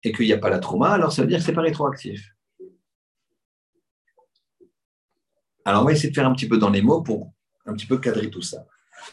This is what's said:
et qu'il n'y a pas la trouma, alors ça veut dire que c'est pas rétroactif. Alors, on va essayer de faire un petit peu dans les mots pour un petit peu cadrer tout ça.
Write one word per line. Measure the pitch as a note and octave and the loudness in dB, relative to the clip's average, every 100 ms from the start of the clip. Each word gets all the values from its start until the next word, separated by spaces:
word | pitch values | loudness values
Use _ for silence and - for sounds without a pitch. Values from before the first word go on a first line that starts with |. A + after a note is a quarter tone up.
et | A#2 | -4
qu'il | - A2 | -2 0
n'y | |
a | G2 | 2
pas | G2+ | 2
la | F#2+ | -2
trouma, | - F#2 D3 | -2 0 2
alors | G#3 D#3 | 2 0
ça | - | 0
veut | C#3+ | 0
dire | F3+ | 0
que | |
c'est | E3+ | 0
pas | E3 | 0
rétroactif. | E3 D#3 C#3+ C3+ - G2+ - _ _ _ F#4 _ _ _ _ _ _ _ _ _ _ _ _ _ _ _ _ _ _ _ F4 _ _ _ _ _ _ _ _ _ - | 0 -2 -4 -6 -12 -14 -16 _ _ _ -20 _ _ _ _ _ _ _ _ _ _ _ _ _ _ _ _ _ _ _ -20 _ _ _ _ _ _ _ _ _ 0
Alors, | G2+ | 2
on | C3 | 4
va | |
essayer | D3+ D3+ | 2 0
de | - | 0
faire | C3 | 2
un | |
petit | B2+ A2 | 2 2
peu | A2 | 2
dans | G2+ | 4
les | G2 | 4
mots | G#2+ E3 | 4 4
pour | E3 G#2+ - _ _ _ - | 0 -6 -6 _ _ _ -12
un | |
petit | G#2 G#2 | -12 -4
peu | C3 | -2
cadrer | A#3+ G#3+ G#3+ | 0 -2 -4
tout | - | -8
ça. | - - - _ _ - - | -12 -12 -18 _ _ -20 -20